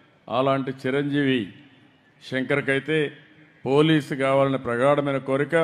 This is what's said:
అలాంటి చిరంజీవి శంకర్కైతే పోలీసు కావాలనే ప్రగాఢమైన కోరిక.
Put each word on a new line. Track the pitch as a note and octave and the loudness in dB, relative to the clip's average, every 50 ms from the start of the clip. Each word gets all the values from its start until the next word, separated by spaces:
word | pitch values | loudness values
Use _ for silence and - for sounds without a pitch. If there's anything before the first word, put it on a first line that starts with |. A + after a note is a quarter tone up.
| _ _ _ _ _ - | _ _ _ _ _ -6
అలాంటి | G#2+ B2 C3+ C#3 C3+ C3+ C3 C3+ | -2 0 0 2 0 0 -2 -6
చిరంజీవి | C3 C3 - C3 B2+ C#3+ C#3+ C#3+ C#3 D3 C#3+ C3+ C3 B2 G#2 F2+ - - - - _ _ _ _ _ _ _ _ _ _ - - | -8 -6 -4 -2 -2 -2 -2 -2 0 0 0 2 0 0 -2 -4 -10 -18 -20 -20 _ _ _ _ _ _ _ _ _ _ -14 -8
శంకర్కైతే | C3 C3 C3 - C#3+ C#3+ B2+ B2+ C3+ C3+ C3 - D#3 D#3 D3 C3+ - - - - _ - - - _ _ - | -6 -6 -4 -2 -2 -2 0 0 -2 -2 -2 -2 -2 -2 -2 -2 -6 -10 -20 -20 _ -20 -20 -20 _ _ -4
పోలీసు | A#2+ C3+ D3 D#3 D#3+ D#3+ D3+ C3+ - D#3 | 0 2 4 4 4 4 2 2 -2 -4
కావాలనే | C3 C3+ C3+ C3+ C#3 C#3 C#3 C3+ | -2 0 2 2 2 2 2 0
ప్రగాఢమైన | C3 C3 B2 A#2+ A#2+ B2+ C#3 D3 C#3+ C#3 C#3+ C#3 C3+ | -2 -4 -4 -2 2 2 2 4 2 2 0 -2 -4
కోరిక. | C3 C#3 C3+ C3+ D3 C#3 E3 E3 | -2 -2 -2 -2 -2 0 0 0